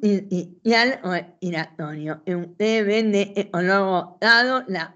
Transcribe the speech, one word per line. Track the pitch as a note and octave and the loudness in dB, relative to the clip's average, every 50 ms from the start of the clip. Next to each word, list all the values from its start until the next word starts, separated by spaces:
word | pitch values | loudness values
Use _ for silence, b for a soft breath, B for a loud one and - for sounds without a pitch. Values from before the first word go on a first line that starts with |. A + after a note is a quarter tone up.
incisional | - G#3 G3+ F#3+ - G3 F#3 F3+ F3 - - _ - A3+ A#3 A3+ A#3 B3+ C4+ - - | 0 2 2 0 0 -2 -4 -6 -6 -6 -10 _ 0 2 4 4 4 2 0 -2 -4
respiratorio. | F#3 F3+ E3+ F3 - - - - F3 E3+ D#3 D#3+ - - - D#3+ D3+ D#3 D3+ D3+ D#3 D#3 D#3 - | -4 -4 -4 -6 -8 -12 -10 -8 -6 -4 -4 -6 -8 -8 -10 -10 -8 -8 -8 -8 -8 -8 -8 -6
Eh, | - F3+ | -6 -6
ustedes | F3 F3 E3+ F3 - G#3 A3 A3 A3+ G#3 | -6 -6 -8 -6 -4 -2 0 2 2 2
ven | G3+ G#3 A3 A3+ G#3+ | 2 2 2 2 2
de | G3+ G3 G3+ G3+ - | 2 0 0 -2 -2
ecólogo | G#3 G3+ G#3 - E3+ F3+ F#3 G3 G3 G3 F#3+ F#3 F3 E3 - - - | -6 -6 -4 -2 -2 2 2 2 2 2 2 0 0 -2 -4 -6 0
dado | G#3 A3 A#3 A#3 B3 B3+ C4 C4 B3+ | 2 4 4 4 4 2 0 -2 -2
la | - F#3+ E3+ D#3+ E3 - | -4 -6 -6 -6 -8 -12